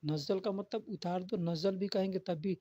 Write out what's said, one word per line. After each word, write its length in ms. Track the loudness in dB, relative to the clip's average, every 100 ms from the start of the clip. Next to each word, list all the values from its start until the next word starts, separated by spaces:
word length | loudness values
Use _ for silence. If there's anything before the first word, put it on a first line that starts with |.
नज़ल 360 | 0 -2 2 0
का 120 | 2
मतलब 340 | -2 -2 -4 -4
उतार 340 | -6 -2 -2
दो, 140 | 0 0
नज़ल 380 | 2 2 2 2
भी 100 | 0
कहेंगे 300 | 2 2 0
तब 160 | -2 -2
भी 160 | 0 -2